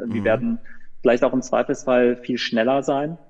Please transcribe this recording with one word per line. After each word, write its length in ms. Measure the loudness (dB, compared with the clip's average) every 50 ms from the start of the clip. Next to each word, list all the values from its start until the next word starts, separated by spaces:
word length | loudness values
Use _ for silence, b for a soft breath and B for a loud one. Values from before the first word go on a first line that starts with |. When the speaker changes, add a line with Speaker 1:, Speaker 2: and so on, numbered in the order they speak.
| -6 -4 -4
Speaker 1:
Wir 80 | -2
Speaker 2:
Mhm. 20 | 2
Speaker 1:
werden 360 | 2 2 2 0 -2 -4 -4 B B B B B B B 0
vielleicht 220 | 2 2 4 4 2
auch 100 | 2 2
im 80 | 0
Zweifelsfall 720 | -2 0 0 0 0 0 -2 -4 0 2 4 4 4 4 2
viel 220 | 0 -2 -4 -4 -4
schneller 460 | -4 -2 0 0 2 2 2 2 0
sein 340 | 0 0 -2 -2 -4 -6 -10 -14